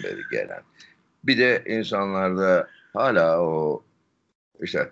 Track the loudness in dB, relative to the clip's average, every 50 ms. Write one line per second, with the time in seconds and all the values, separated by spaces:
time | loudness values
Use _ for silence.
0 | -8 -8 -10 -10 -10 -8 -6 -6 -6 -6 -10 -16 -16 _ _ _ -20 -20 _ _
1 | _ _ _ _ -2 0 2 4 4 2 2 0 -2 -4 -4 -4 -4 -4 -2 -2
2 | -2 -2 -2 0 0 0 0 2 2 4 4 2 2 -2 -10 -20 _ _ -4 0
3 | 0 2 4 4 4 4 2 2 0 0 0 0 0 -2 -2 -4 -8 _ _ _
4 | _ _ _ _ _ _ _ _ _ _ _ -12 -10 -6 -4 -4 -4 -4